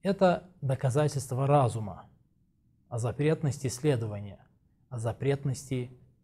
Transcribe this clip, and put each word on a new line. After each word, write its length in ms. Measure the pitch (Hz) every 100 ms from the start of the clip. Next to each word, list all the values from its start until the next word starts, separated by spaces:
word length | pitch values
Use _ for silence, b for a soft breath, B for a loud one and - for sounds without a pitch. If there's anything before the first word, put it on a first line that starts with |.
Это 480 | 190 190 185 - - -
доказательство 840 | 131 131 131 127 151 139 - 123 135
разума 600 | 147 123 110 104 85 - _ _ _ _ _ _ _ _
о 100 | 117
запретности 680 | 117 - 147 120 147 - 127
следования, 760 | - 151 127 110 101 101 95 _ _ _ _ _
о 100 | 123
запретности 1000 | 113 - 131 139 139 127 - 127 123 - - _